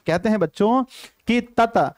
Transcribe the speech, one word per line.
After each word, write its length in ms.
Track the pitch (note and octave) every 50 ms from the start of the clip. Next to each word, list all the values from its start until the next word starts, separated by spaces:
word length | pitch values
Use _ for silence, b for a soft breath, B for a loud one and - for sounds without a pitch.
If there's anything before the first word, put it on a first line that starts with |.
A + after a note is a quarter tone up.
| _
कहते 220 | - D#3+ F3+ F#3 A3+
हैं 120 | A3 G#3
बच्चों 440 | E3+ D#3 - - G3+ G#3+ A#3+ C4 B3+ B B B B B B B B
कि 140 | - A3+ A#3+
तत 540 | A#3 A#3+ - - A#3 A3+ A3+ F#3+ D#3 C3+ b